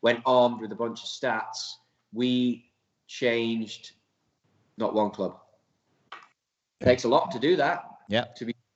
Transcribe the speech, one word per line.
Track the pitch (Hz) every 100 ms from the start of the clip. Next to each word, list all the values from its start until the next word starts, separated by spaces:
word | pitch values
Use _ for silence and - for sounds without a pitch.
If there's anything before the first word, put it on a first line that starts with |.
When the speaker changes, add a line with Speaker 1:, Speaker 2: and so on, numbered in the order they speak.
Speaker 1:
went | 113 120 123
armed | 127 123 113
with | 110
a | 107
bunch | 117 113
of | -
stats. | - 127 110 110 - - - _ _ _
We | 110 127 123 123 120 _ _ _ _ -
changed | - 123 117 117 113 110 - - _ _ _ _ _ _ _ _ -
not | 110
one | 107 104
club. | - 92 - _ _ _ _ _ _ - - - _ _ _ _ -
It | 120
takes | 123
a | 117
lot | 147 -
to | 120
do | 143 180
that. | 143 175 - - -
Speaker 2:
Yeah. | 107 120 -
Speaker 1:
To | 120
be | - _